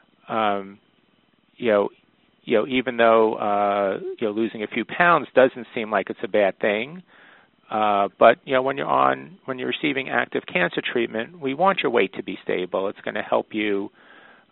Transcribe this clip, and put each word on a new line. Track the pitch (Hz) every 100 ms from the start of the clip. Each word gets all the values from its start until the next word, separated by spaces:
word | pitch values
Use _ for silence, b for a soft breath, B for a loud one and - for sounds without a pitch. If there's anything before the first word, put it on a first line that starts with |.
| b _ -
um, | 117 107 101 98 104 _ _ _ _ _ _ _ -
you | 120
know, | 104 101 - _ _ _ _ -
you | 110
know, | 143
even | 131 123 117
though, | 117 113 110 -
uh, | 107 101 101 101 98 101 190 -
you | 110
know, |
losing | 104 113 117
a | 104
few | 117 107
pounds | - 175 160 113 -
doesn't | 131 127 110 123
seem | 107
like | 104 92
it's | 107
a | 95
bad | 107 98 -
thing, | 113 104 131 180 b b b b b _ _
uh, | 110 107 101 98 -
but, | 117 123 -
you |
know, | 131
when | 131 139
you're | 156
on, | 135 135 131 143 185 -
when | 127
you're | 127
receiving | - 151 135 131
active | 123 123 127 -
cancer | 180 175 -
treatment, | - 123 117 110 131 175
we | 135
want | 139 190 190
your | 143
weight | 117 95
to | -
be | - 92
stable. | - 95 90 95 98
It's | -
gonna | - 107
help | - 120 -
you, | 107 104 98 98 b b b b b b